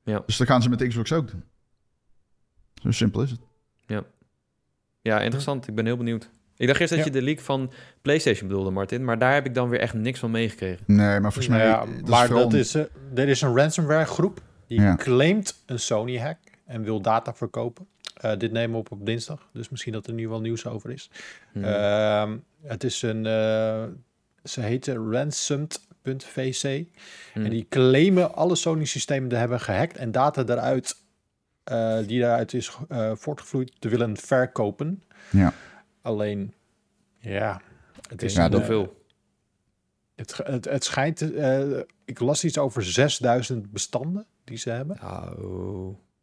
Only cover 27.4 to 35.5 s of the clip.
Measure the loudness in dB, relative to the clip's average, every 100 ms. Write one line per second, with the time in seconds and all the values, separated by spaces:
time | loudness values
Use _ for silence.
27.4 | -2 -2 -2 4 6 8 6 6 4 2
28.4 | 2 2 0 0 -2 -4 -2 -2 0 0
29.4 | 0 -2 -2 0 0 -4 -4 2 2 2
30.4 | 0 0 0 0 -2 -12 _ _ _ _
31.4 | _ _ -6 -2 0 0 0 0 2 2
32.4 | 0 -4 -6 -12 -8 -4 -2 -4 -6 -10
33.4 | -6 -4 -4 _ -2 0 0 -2 0 2
34.4 | 2 0 -2 -2 -6 -6 _ _ 0 4
35.4 | 4